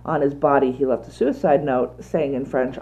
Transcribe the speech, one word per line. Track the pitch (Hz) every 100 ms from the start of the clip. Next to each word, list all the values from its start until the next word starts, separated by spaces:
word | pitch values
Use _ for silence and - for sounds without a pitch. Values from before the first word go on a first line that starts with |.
On | - 156
his | 143
body, | 139 151 139 131
he | 127 131
left | 117 -
a |
suicide | - 277 - 165 139
note | 143 127 120 -
saying | - 170 143
in | 131
French, | 135 135 127 -